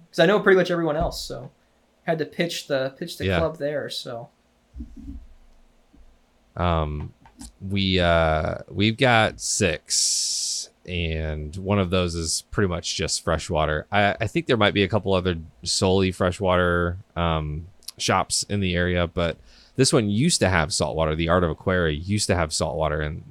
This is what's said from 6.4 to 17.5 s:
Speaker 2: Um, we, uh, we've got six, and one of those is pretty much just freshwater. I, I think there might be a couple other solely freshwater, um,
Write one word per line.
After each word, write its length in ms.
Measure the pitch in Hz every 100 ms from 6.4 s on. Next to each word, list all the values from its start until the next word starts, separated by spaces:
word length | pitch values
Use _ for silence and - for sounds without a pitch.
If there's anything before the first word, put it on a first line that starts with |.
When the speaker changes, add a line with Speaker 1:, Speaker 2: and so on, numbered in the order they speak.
| _ -
Speaker 2:
Um, 560 | 87 82 76 76 - - - - - _ 98
we, 300 | 98 95 90
uh, 600 | 87 85 80 78 - - -
we've 260 | - 107 110
got 440 | 131 113 104 -
six, 1300 | - - 92 76 - - - - - - - - - _ -
and 680 | 90 82 80 80 76 76 95
one 220 | 95 101
of 120 | 87
those 240 | 92 90
is 280 | 85 80 - -
pretty 180 | - 95
much 260 | 85 -
just 300 | - 80 -
freshwater. 640 | - 80 - 78 76 76 -
I, 260 | 101 101 -
I 60 | 110
think 180 | 175 160
there 100 | 117
might 180 | 104
be 100 | 101
a 40 | 95
couple 240 | 107 98
other 220 | 92 92 82 80 -
solely 480 | - - 95 95 92
freshwater, 840 | - 92 - 92 90 87 87 87 92 - 85
um, 500 | 85 80 76